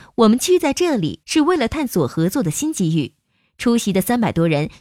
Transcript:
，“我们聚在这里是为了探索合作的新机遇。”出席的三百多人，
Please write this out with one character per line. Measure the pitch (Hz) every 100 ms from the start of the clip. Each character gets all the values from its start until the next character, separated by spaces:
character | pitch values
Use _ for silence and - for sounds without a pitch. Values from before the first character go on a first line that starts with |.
| - -
，“我 | 214
们 | 247
聚 | - 359
在 | 294
这 | 269 349 247
里 | 156 - -
是 | 320
为 | 302 359
了 | 226
探 | 311 269
索 | 180 127
合 | - 170
作 | -
的 | 170
新 | - 311
机 | - 165 160
遇。” | 123 _ _ _ _ -
出 | 247 233
席 | 208
的 | 190
三 | 185 240
百 | 190
多 | 165 165
人， | 147 156 -